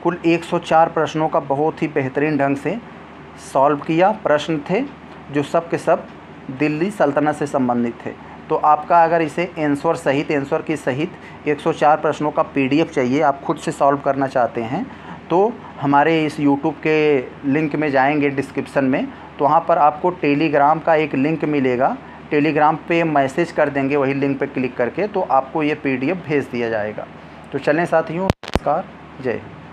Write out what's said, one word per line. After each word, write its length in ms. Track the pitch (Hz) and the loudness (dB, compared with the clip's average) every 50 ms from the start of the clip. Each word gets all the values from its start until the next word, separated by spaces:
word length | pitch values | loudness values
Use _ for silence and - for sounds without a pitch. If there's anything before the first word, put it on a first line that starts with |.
| - | 0
कुल 160 | 170 175 - - | -2 -2 0 2
एक 180 | 170 170 165 165 | 2 2 2 0
सौ 160 | - - 170 | -2 -4 -4
चार 300 | 170 - 170 160 165 165 | 0 4 4 6 6 4
प्रश्नों 400 | 165 170 156 143 - 156 156 156 | 4 -2 -2 0 0 -2 -2 0
का 100 | 151 165 | 0 -2
बहुत 420 | 147 143 139 135 151 160 156 - | 0 0 -2 0 0 -2 0 -2
ही 60 | 170 156 | -4 -2
बेहतरीन 500 | 151 156 135 131 127 147 143 156 156 139 | -2 -2 -2 0 0 0 0 0 2 2
ढंग 200 | 139 139 139 139 | 2 0 0 -2
से 360 | - 151 185 240 - - - - - - - - - - - - - - - | -2 -6 -6 -6 -10 -14 -18 -18 -20 -20 -20 -20 -20 -20 -20 -18 -18 -2 2
सॉल्व 240 | 143 135 147 151 143 | 4 4 4 4 0
किया। 340 | 143 - 165 160 180 196 | -2 -2 2 4 4 4
प्रश्न 500 | 214 208 - 143 147 147 147 - 165 151 143 - | 2 0 0 0 0 0 2 -2 -4 -4 -2 -2
थे 120 | 175 214 277 285 - - - - - - - - | -2 -2 -2 -4 -8 -18 -20 -20 -20 -20 -16 -4
जो 120 | 139 147 143 | -2 -2 -2
सब 260 | - - 170 170 - | 0 -2 -2 -2 -2
के 80 | 170 147 | -6 -4
सब 300 | - - 165 185 - - - - - - - - - - | 2 0 0 0 0 -12 -18 -20 -20 -20 -20 -18 -14 -14
दिल्ली 400 | 135 127 147 151 151 151 170 202 | -4 -2 0 0 0 0 -2 -4
सल्तनत 440 | 208 - 160 143 143 151 147 151 151 | 0 0 0 2 2 2 0 0 0
से 120 | 147 156 143 | -2 -4 -2
संबंधित 480 | 147 143 127 123 123 120 120 120 117 - - | 0 0 0 0 0 0 0 -2 -4 -6 -12
थे। 40 | 113 110 - - - - - - - | -12 -12 -12 -16 -18 -18 -18 -6 -2
तो 60 | 156 | -2
आपका 480 | 143 - 151 151 151 151 - 175 170 165 | 2 4 4 2 2 2 2 4 6 6
अगर 180 | 165 170 170 | 6 4 2
इसे 240 | 165 151 143 - 175 175 - 170 | 0 0 -2 -4 -4 -4 -4 -2
आंसर 360 | 156 147 143 139 139 165 165 | 0 0 0 0 0 0 -2
सहित, 360 | 160 - 156 135 143 151 - | 0 0 0 0 0 0 0
आंसर 300 | 156 143 139 139 160 160 | -2 -2 0 -2 -2 -4
के 140 | 156 - 160 | -2 -2 -4
सहित 360 | 143 - 147 123 131 156 190 - - - - - - - 147 | -4 -2 -4 -2 -2 -4 -6 -6 -14 -18 -18 -18 -8 -2 -2
एक 120 | 147 143 | -2 0
सौ 140 | - 165 156 | 0 -2 0
चार 240 | 151 156 147 156 156 | 4 4 4 4 4
प्रश्नों 340 | 156 160 143 - 151 151 | 2 -2 -2 0 -2 -2
का 100 | 147 - | 0 -2
पीडीएफ़ 460 | 156 156 - 147 135 127 139 147 165 160 | -2 -2 0 -2 0 2 2 2 2 0
चाहिए, 340 | - 147 127 123 127 147 | 0 -2 0 2 2 2
आप 200 | 160 143 135 - | 2 2 0 0
खुद 160 | - - 160 147 | -2 -4 -4 -4
से 140 | - - | -4 -8
सॉल्व 260 | 151 - 151 139 143 143 | -2 2 4 4 4 2
करना 300 | 139 147 131 135 139 131 | 0 -2 -2 0 -2 -2
चाहते 340 | - 131 120 113 - 123 | 0 0 0 0 0 -4
हैं, 300 | 117 110 131 175 254 - - - - - - - - - | -4 -4 -4 -6 -6 -8 -12 -18 -16 -16 -18 -18 -6 0
तो 240 | 160 180 196 226 240 - - - - - | 2 2 2 2 0 -6 -16 -18 -14 -6
हमारे 440 | - 143 143 143 147 160 165 160 156 | -2 2 4 4 4 4 4 2 0
इस 160 | 151 143 - | 0 -2 0
YouTube 320 | 147 143 139 139 143 160 147 - - | 2 2 2 2 0 -4 -4 -2 0
के 360 | 160 156 156 151 151 147 135 123 120 - - - | 0 2 4 4 4 4 2 0 -4 -12 -6 -2
लिंक 300 | 143 135 156 156 151 139 | 0 0 0 0 0 -2
में 160 | 151 151 151 | -2 -2 2
जाएंगे 380 | 135 135 127 139 151 151 143 143 | 2 2 2 4 2 2 0 0
डिस्क्रिप्शन 560 | 139 135 135 - - 139 131 - - 147 135 | 0 -2 -6 -4 -6 -8 -8 -2 -2 0 2
में, 220 | 131 131 165 247 269 - - - - - - | 2 0 0 -2 -6 -8 -14 -18 -20 -6 0
तो 60 | 147 | 2
वहाँ 200 | 139 151 165 165 - | 4 4 2 4 2
पर 100 | 170 175 | 4 6
आपको 340 | 147 151 147 151 - 180 | 6 4 4 2 -2 -2
Telegram 720 | 180 180 - 147 143 143 160 160 143 147 139 143 156 165 - | -2 0 0 2 2 2 2 2 4 4 4 4 4 2 2
का 120 | - 165 | 2 2
एक 200 | 156 156 147 - | 2 2 0 0
लिंक 300 | 139 131 147 160 156 165 | 0 0 0 0 0 -2
मिलेगा। 520 | 151 151 143 131 127 123 120 131 165 240 262 - - - - - - - | 0 0 2 2 2 2 2 2 0 0 -2 -10 -16 -18 -18 -8 -2 0
Telegram 440 | 147 143 156 147 151 147 151 160 151 - - | 2 2 2 2 4 4 4 2 2 -2 0
पे 140 | 175 170 170 | 0 2 2
मैसेज 480 | 165 151 143 139 131 131 - 170 160 | 2 2 2 2 2 0 -2 -2 -2
कर 180 | - - 151 147 | 2 0 0 0
देंगे 260 | 139 143 135 135 143 | 0 -2 0 0 2
वही 180 | 147 135 135 139 | 2 2 0 0
लिंक 260 | 139 139 139 139 135 | 0 0 0 0 -2
पे 80 | 143 127 | -4 -4
क्लिक 300 | - 139 127 127 - - | -2 -4 -4 -4 -2 -2
करके, 300 | 123 117 - - 190 214 | -2 -2 0 -4 -6 -2
तो 140 | - 190 | -2 -4
आपको 420 | 180 - 127 135 135 - - 160 156 | -2 2 2 0 0 0 -4 -2 -2
ये 120 | 147 151 | 0 -2
पीडीएफ़ 420 | 147 - 143 131 127 127 143 185 185 | -2 -2 -2 -2 0 0 -2 -4 -4
भेज 280 | - - 156 143 123 | -4 -2 -2 -2 -2
दिया 240 | - - 120 120 113 | -2 -4 -4 -4 -2
जाएगा। 380 | 113 107 104 107 104 - - - - - - - - - - - | -2 -2 -4 -4 -6 -8 -12 -12 -14 -20 -20 -20 -20 -20 -18 -10
तो 80 | - 139 | -8 -4
चलें 260 | - - 147 160 175 | 0 0 0 0 0
साथियों, 400 | 160 - 165 160 156 156 170 190 | 2 2 0 0 0 -6 -6 -4
नमस्कार, 600 | 190 - _ - - - - - 143 143 170 190 - - - - - - - | -4 -6 _ -6 -4 -4 -2 0 -2 -2 -2 -4 -8 -16 -20 -20 -20 -18 -8
जय 100 | 131 127 | -4 -4
हिंद। 320 | 110 104 101 - - - - - | -4 -4 -6 -14 -18 -18 -20 -20